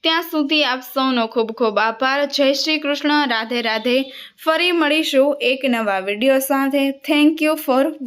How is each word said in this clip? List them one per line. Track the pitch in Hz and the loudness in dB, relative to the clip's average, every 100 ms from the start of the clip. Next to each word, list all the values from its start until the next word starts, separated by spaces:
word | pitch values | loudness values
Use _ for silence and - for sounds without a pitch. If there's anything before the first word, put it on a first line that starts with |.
ત્યાં | 320 320 | 0 -2
સુધી | 330 311 277 311 | -2 -2 0 0
આપ | 277 254 | 0 -2
સૌનો | 254 269 262 254 226 | -4 -2 0 0 0
ખૂબ | 247 220 | -2 -2
ખૂબ | 226 233 208 | 0 0 2
આભાર. | 220 226 262 277 | 0 0 -2 0
જય | 285 285 269 | -2 2 2
શ્રી | 269 311 311 | 2 -2 -2
કૃષ્ણ. | 294 285 294 294 277 | -2 -2 0 0 0
રાધે | 226 226 240 | -2 -2 -4
રાધે. | 226 220 240 254 269 - - _ | -2 -2 0 0 -2 -10 -20 _
ફરી | 311 320 349 | -2 2 2
મળીશું | 339 302 311 311 277 277 285 | 2 2 2 2 2 2 2
એક | 247 262 | -2 0
નવા | 269 233 214 190 | 0 0 0 -2
વીડિયો | 190 208 262 269 | -2 0 2 2
સાથે. | 269 269 277 277 277 | 2 0 0 0 -2
Thank | 269 - 294 294 311 | -4 -2 2 4 2
you | 302 | 0
for | 311 302 254 311 302 | 0 0 0 0 -2